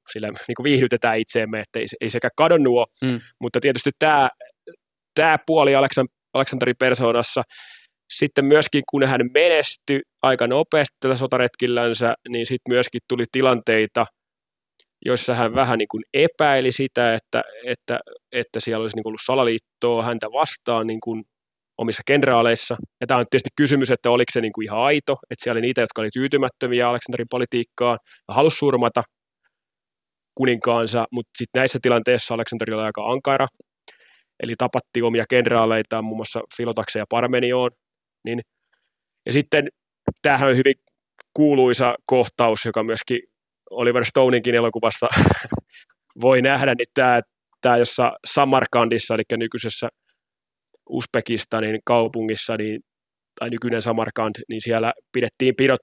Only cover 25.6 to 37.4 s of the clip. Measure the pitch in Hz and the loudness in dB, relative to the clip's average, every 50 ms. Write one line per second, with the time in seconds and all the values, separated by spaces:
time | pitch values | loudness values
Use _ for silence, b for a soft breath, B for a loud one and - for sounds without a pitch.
25.6 | 117 123 127 127 117 110 - - 110 107 - 127 135 135 147 139 135 123 - _ | -2 -2 0 0 -2 -2 -4 -6 -6 -4 -4 -4 -2 0 0 0 0 -2 -4 _
26.6 | 131 123 123 123 123 120 123 117 - - 120 120 117 - 127 123 127 - - 120 | -4 -2 0 0 0 0 -2 -4 -6 -8 -8 -8 -6 -6 -4 -6 -4 -2 -2 -4
27.6 | 120 - _ - 123 120 117 117 b b b b b - - 131 147 160 - - | -4 -4 _ -2 0 0 0 -2 b b b b b -4 0 2 2 2 2 0
28.6 | 147 143 131 123 120 117 - 120 113 - _ _ _ _ _ _ _ _ _ _ | 0 0 2 2 0 0 0 -2 -4 -4 _ _ _ _ _ _ _ _ _ _
29.6 | _ _ _ _ _ _ _ _ _ _ _ _ _ _ _ - 131 127 120 113 | _ _ _ _ _ _ _ _ _ _ _ _ _ _ _ -2 0 0 0 0
30.6 | - 123 117 117 117 107 117 120 113 - 123 123 117 - _ - 120 - - 127 | 0 0 0 0 0 0 -2 -2 -2 -2 -6 -10 -10 -10 _ -12 -10 -4 0 0
31.6 | 131 131 - 127 - 131 120 117 110 123 127 110 - - 117 113 113 - 123 113 | 0 0 0 0 2 2 2 2 2 2 0 0 0 -4 -6 -6 -4 -6 -6 -6
32.6 | 113 110 110 107 110 110 104 107 104 113 127 135 - 143 139 131 131 135 - _ | -6 -4 -4 -4 -4 -4 -6 -6 -4 -4 -4 -2 0 0 0 0 0 -2 -4 _
33.6 | _ _ _ _ _ b b b b b b b b b _ _ - 117 117 - | _ _ _ _ _ b b b b b b b b b _ _ -8 -8 -4 -4
34.6 | 123 123 - 120 - _ - 120 117 117 117 117 110 - 127 123 120 117 120 117 | -4 -2 -2 -6 -8 _ -4 -2 -2 0 0 -2 -2 2 2 2 2 4 2 2
35.6 | 113 113 113 110 107 - 117 110 110 110 110 110 107 - - 117 110 - - - | 2 2 2 0 -2 -4 -6 -6 -6 -6 -8 -8 -10 -8 -10 -10 -10 -10 -10 -8
36.6 | 117 117 113 113 104 - - 107 104 - 113 117 123 123 127 123 | -6 -4 -4 -4 -6 -6 -6 -8 -6 -2 -2 0 0 0 0 0